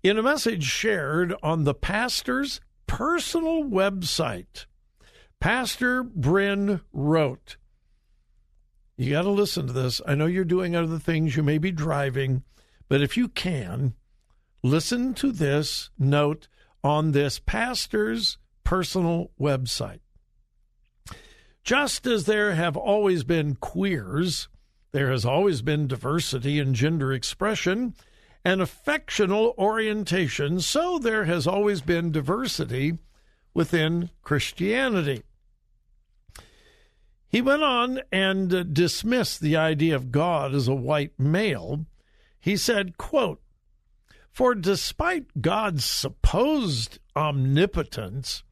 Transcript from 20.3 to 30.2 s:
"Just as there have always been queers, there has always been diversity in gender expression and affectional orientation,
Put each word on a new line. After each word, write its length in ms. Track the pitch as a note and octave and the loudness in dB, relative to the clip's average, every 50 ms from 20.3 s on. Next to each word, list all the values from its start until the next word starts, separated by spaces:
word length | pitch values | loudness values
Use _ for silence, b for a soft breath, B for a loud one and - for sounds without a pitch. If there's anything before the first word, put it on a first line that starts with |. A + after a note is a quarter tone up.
| _ _ _ _ _ _ _ _ _ _ _ _ _ _ _ B B B B B B B B B B B B | _ _ _ _ _ _ _ _ _ _ _ _ _ _ _ B B B B B B B B B B B B
"Just 420 | - A#3+ C#4 D4 C4+ - - - | 0 0 2 2 0 -2 -4 -2
as 200 | B3+ A#3 G#3+ D3 | 0 0 0 2
there 280 | - G#3+ G#3 G#3 G#3 F3 | 2 2 2 2 2 2
have 240 | D#3 E3+ F3 C#3+ | 0 0 0 -2
always 460 | - - G#3+ G3+ G#3+ G#3 G3 F#3 E3 B2 | -2 0 0 2 4 4 2 2 2 0
been 320 | C3+ E3+ D#3+ D3 D3 C3+ | 0 0 0 2 -2 -4
queers, 920 | - - - - F3 F#3+ G3 F3+ C3+ G2+ F#2 G2 D3 F3+ F#3 - - - - - - _ _ _ _ _ _ | -4 -8 -6 -4 -2 0 0 0 -2 -4 -4 -2 -2 0 0 -2 -4 -8 -10 -16 -20 _ _ _ _ _ _
there 180 | - C#3 C#3 B2+ | -2 0 0 2
has 140 | C3 B2 G2+ | 0 0 0
always 380 | B2 C3 D#3+ G3 G3+ E3 A#2+ A2+ | 2 2 2 2 2 2 0 0
been 240 | C#3+ D3+ D3 D3+ | 0 0 0 0
diversity 720 | C3 C3 G#2+ - C3+ D3+ E3+ - - C3 B2+ A#2 C#3 D3 D3 | -2 -4 -4 -2 -2 -2 -2 -2 -2 -4 -4 -2 0 0 0
in 160 | C#3+ C3+ C3 | 2 0 2
gender 360 | G#2+ C3 D#3 E3 D#3+ C3+ C3 | 2 2 2 2 0 -2 -2
expression 840 | C3+ B2+ - - - - F#3 G#3 A3 - - F3 F#3+ A3+ B3+ A#3 - b b b b b b b b b b | -2 -4 -4 -8 -4 -2 -2 -2 -2 0 0 0 0 0 -2 -6 -6 b b b b b b b b b b
and 180 | F3+ F#3+ F#3+ | 0 2 2
affectional 960 | F#3 - - - _ - D4+ D#4 - - - - G#3 F3+ G3+ G#3+ A3 A#3 - | 0 -2 -4 -6 _ -2 -2 -2 -4 -6 0 0 2 2 4 2 2 2 2
orientation, 1000 | - F#3+ G#3 G#3+ A3+ A3 G#3+ G#3 G#3+ G3+ - - G3 | 2 0 2 2 0 0 -2 -2 -2 -2 -2 0 0